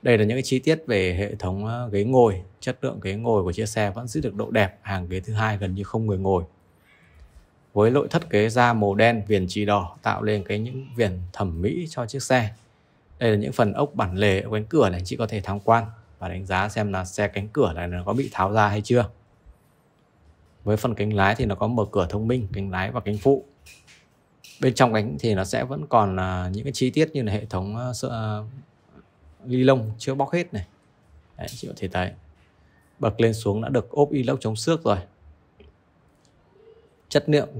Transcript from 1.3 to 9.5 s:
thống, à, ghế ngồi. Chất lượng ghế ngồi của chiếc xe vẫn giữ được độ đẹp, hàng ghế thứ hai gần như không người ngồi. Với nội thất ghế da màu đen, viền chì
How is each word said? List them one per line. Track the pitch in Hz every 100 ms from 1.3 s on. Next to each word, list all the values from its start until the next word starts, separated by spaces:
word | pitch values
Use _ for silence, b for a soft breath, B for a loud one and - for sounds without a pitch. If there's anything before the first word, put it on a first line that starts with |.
thống, | 107 92 92 107
à, | 120 123
ghế | 101
ngồi. | 107 131 117 90 90 _
Chất | - 127
lượng | 131 110
ghế | 95
ngồi | 101 120 110
của | 90
chiếc | 87 107
xe | - 104
vẫn | 92 120
giữ | 156
được | 131
độ | 101 107
đẹp, | 113 95 -
hàng | - 98 87
ghế | 90
thứ | 92
hai | 107 110 104
gần | 98
như | 92
không | 98 113 110
người | 95
ngồi. | 95 92 82 _ _ _ b b b b b b b _ _
Với | 101 107
nội | 131 -
thất | - -
ghế | 104 110
da | 117 120
màu | 113 101
đen, | 98 113 117 101
viền | 104
chì | 92